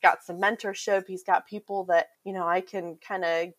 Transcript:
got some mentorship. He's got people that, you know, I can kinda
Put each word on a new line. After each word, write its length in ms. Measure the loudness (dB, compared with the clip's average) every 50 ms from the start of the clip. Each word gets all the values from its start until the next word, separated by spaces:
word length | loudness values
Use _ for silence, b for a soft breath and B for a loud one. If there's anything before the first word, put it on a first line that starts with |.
| 4
got 180 | 4 4 4
some 160 | -2 -10 -4
mentorship. 720 | 0 0 0 0 0 -4 -6 -6 -4 0 2 2 2 0
He's 160 | -4 -10 -8 0
got 240 | 2 2 2 2
people 380 | -4 -10 -12 -10 -6 -6 -6 0
that, 220 | 2 2 2 2 0 _ _ _
you 80 | -8 -6
know, 120 | -4 -2
I 140 | 0 0 0
can 380 | -2 -4 -8 -8 -8 -8 -10
kinda 560 | -14 -10 -8 -6 -4 -2 0 0 -2 -2 -4 -10